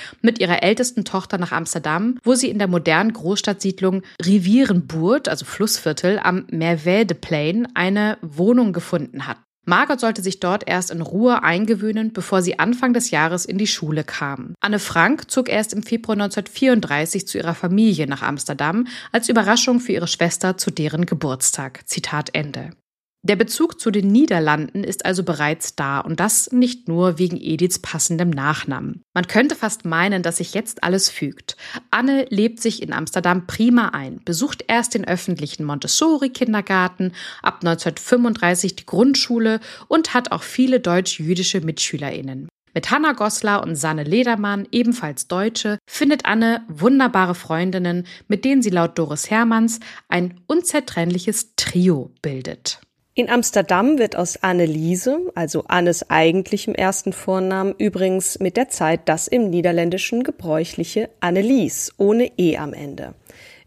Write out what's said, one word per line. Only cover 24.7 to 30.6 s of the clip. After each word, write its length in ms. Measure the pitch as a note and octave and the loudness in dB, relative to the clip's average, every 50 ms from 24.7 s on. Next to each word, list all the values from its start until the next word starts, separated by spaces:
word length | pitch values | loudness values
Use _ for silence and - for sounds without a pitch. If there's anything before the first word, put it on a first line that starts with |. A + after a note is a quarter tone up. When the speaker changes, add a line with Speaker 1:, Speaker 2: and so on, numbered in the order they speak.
| - G3 G3 | -4 -6 -4
Speaker 1:
ist 200 | - F#3+ - - | -4 -6 -4 -2
also 180 | F3+ F#3+ F3+ F3+ | -2 -2 -2 -2
bereits 520 | F3 E3 C#3+ D3 D3 E3+ E3+ - - - | -2 -2 0 0 -2 -2 -2 -6 -8 -6
da 240 | - D3 C#3 C#3 C#3 | -4 -4 -2 -2 -4
und 220 | - - E3 D#3 | -4 -4 -2 -2
das 320 | F3 G#3+ G#3 - - - - | 0 0 0 0 0 0 2
nicht 340 | B3 B3 B3 B3 - - - | 2 2 2 0 -4 -6 -4
nur 320 | E3 E3+ F3+ F#3 E3+ D#3 | 0 2 2 2 2 2
wegen 160 | F#3 F3 F3 | 0 -2 -2
Ediths 440 | - - - D#3+ D3+ F3 F3+ F3+ - | -4 -4 -4 -2 0 0 0 0 -2
passendem 500 | - - - D#3+ - - F3 D#3+ F3+ F3 | -6 -6 -6 -4 -2 0 0 0 2 0
Nachnamen. 720 | D#3 C#3 C3+ D3 D#3 - - - C3+ C3 - - - - - _ - | 0 0 0 0 0 -2 -2 -6 -6 -6 -6 -8 -10 -12 -12 _ -4
Man 140 | F3+ F3+ F3+ | -4 -2 2
könnte 280 | - G#3+ C4+ D4+ E4 | 4 4 4 4 2
fast 280 | - - G#3+ - - - | -2 -4 -4 -4 -4 -6
meinen, 400 | F3 D#3+ E3 F3+ G3+ G3+ F#3 E3+ | -2 0 0 2 2 2 0 0
dass 140 | E3+ E3+ - | -2 -2 -4
sich 160 | F3 - - | -4 -4 -6
jetzt 320 | F#3+ | -6